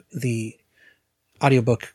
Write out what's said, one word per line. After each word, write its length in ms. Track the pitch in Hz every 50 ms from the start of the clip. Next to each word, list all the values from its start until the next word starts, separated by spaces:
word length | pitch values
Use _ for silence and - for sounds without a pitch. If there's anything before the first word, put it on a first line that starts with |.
| - _ -
the 420 | 147 123 127 117 113 110 113 - _ _ _ _ _ _ _ _ _ _ _ _ _ _ _ _ _ -
audiobook 480 | 139 135 127 117 120 117 - - -